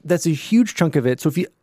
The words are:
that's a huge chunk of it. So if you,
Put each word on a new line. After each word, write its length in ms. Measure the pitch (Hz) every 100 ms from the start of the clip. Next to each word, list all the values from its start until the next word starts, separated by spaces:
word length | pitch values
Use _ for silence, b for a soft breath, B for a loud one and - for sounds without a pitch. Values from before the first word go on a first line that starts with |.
| 151
that's 220 | 175 170
a 20 |
huge 460 | 151 - 226 233 -
chunk 200 | 165 143
of 120 | 123
it. 120 | 123
So 100 | 156
if 60 | 147
you, 120 | - _